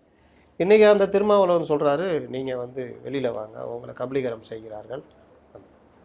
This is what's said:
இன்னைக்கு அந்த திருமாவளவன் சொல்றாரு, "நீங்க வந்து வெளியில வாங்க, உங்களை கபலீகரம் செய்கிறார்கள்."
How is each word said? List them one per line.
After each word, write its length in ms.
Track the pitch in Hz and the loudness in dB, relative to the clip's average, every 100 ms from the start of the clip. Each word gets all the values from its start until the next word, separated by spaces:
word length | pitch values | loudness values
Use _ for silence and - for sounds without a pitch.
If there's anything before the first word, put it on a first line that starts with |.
| _ _ _ _ _ - | _ _ _ _ _ -2
இன்னைக்கு 320 | 175 214 214 | 4 6 8
அந்த 180 | 202 196 | 6 4
திருமாவளவன் 600 | 196 208 202 185 175 160 | 2 4 4 4 2 0
சொல்றாரு, 600 | 147 147 143 185 151 123 | 0 0 0 -2 -4 -6
"நீங்க 300 | 127 135 127 | -8 -6 -8
வந்து 420 | 123 131 120 117 123 | -8 -10 -12 -12 -8
வெளியில 280 | 139 123 | -4 -4
வாங்க, 340 | 110 107 120 127 | -4 -10 -12 -10
உங்களை 280 | 120 123 123 | -10 -12 -10
கபலீகரம் 460 | 127 139 127 113 | -6 -4 -4 -6
செய்கிறார்கள்." 640 | 107 113 110 107 110 135 - _ _ _ _ 107 95 _ _ _ | -12 -16 -14 -16 -14 -14 -16 _ _ _ _ -20 -20 _ _ _